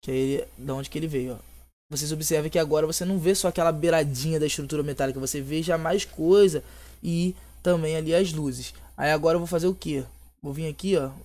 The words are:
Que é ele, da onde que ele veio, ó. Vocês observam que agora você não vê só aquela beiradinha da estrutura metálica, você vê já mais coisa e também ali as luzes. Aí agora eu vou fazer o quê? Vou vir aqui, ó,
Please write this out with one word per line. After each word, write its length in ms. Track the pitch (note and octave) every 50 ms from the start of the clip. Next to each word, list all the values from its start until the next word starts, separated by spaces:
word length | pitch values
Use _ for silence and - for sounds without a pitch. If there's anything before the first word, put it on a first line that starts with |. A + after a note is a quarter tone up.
| -
Que 80 | -
é 40 | C3
ele, 320 | C3 C3 C3+ C#3 D3 - - -
da 200 | - B2 C#3+ C3+
onde 120 | C3+ C#3 -
que 120 | - D3+
ele 80 | D#3 D#3+
veio, 260 | D3+ C3+ B2 B2+ B2
ó. 60 | G#2 - - - - - _ _ _ _ _
Vocês 220 | D3+ C#3 D3 D3+
observam 360 | D#3 D#3 D#3 D3 E3 D3+ D3 D#3
que 120 | - F3
agora 260 | D#3+ D3 D3 D3+ D#3
você 180 | D#3 E3 - F3+
não 140 | F3+ G3 F#3+
vê 160 | D#3+ F3+ G3
só 140 | F#3+ - F3+
aquela 240 | E3 - E3+ E3
beiradinha 680 | D#3+ D3+ D3 E3+ E3 D#3+ D3+ D3 C3+ B2 C3+ D#3+ D#3+ D#3
da 60 | D3
estrutura 380 | D3+ - - D3 C3+ D#3 D3+ D3
metálica, 360 | D3 C#3 - C3+ C3+ C3 C3+
você 220 | C3+ C3 - D3
vê 220 | C3+ C3+ D3+ D#3+ E3
já 160 | E3+ E3+ D#3+
mais 260 | D#3+ D#3+ F3 G#3 -
coisa 580 | - - - D#3 E3 F#3 G3+ G3+ F#3+ D#3+ D3 - - - - - - - -
e 340 | - E3+ E3+ E3+ F3 F3+ F3+ - - - - - -
também 320 | F3+ F3+ E3+ D#3+ D#3 D#3+
ali 180 | D#3+ D#3+ D#3 E3
as 180 | E3+ G3 F#3
luzes. 400 | D#3 D#3 D3+ C#3 B2+ B2 A#2 - - - - - -
Aí 140 | - C#3 D3
agora 260 | D3+ D#3 D3 E3 E3
eu 40 | F3
vou 80 | E3+ E3
fazer 180 | F3+ E3+ D#3+
o 80 | F#3 F#3+
quê? 320 | F#3 - E3 D3+ C3+ B2+ A#2 - - - - _ _ -
Vou 100 | C#3+ C#3
vir 140 | D3 E3 D#3+
aqui, 280 | D3 - - F#3+ G3
ó, 120 | E3 C#3 C3+ C3+ - -